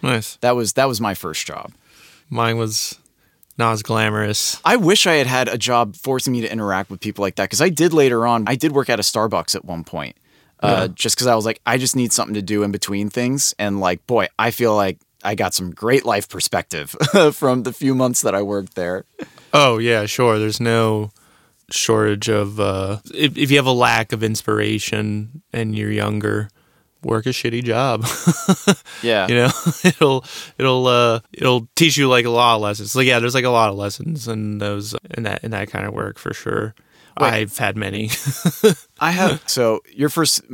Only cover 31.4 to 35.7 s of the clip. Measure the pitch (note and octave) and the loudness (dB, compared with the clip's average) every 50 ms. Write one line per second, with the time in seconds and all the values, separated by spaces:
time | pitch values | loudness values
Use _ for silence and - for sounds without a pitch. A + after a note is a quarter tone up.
31.4 | - C3 B2 B2 A2+ - - - E3 D#3+ C3 D3 C#3 B2+ B2+ B2 A#2 A#2+ A#2 A#2 | 0 2 2 0 -2 -2 0 2 4 4 4 4 2 4 4 4 2 2 2 4
32.4 | A#2+ A#2 A2+ G#2+ G#2+ G2+ G#2 G#2+ G#2 G#2+ - C3 C3 B2+ B2 A#2 A2+ B2 B2 C3 | 4 4 4 2 0 -2 -4 -6 -6 -4 0 2 2 4 4 2 2 0 0 0
33.4 | B2 B2+ A#2+ A2+ A2 G#2 G2 G2+ G2+ G2+ - - - E3 D#3+ C#3+ A2+ A#2 A2 A2 | 2 2 4 4 4 2 2 -2 -4 -6 -6 -6 -6 -6 -6 -6 -6 -6 -6 -4
34.4 | G#2+ G#2 G#2 G#2 G#2 G#2 G#2 G2+ G2+ G#2+ A2 A2+ - - - A#2+ A2+ G#2 G2 - | -4 -6 -6 -4 -4 -4 -6 -6 -6 -8 -8 -10 -10 -10 -8 -6 -6 -6 -6 -6
35.4 | - A2+ A2 G2 G2+ G2 | -8 -6 -6 -6 -6 -6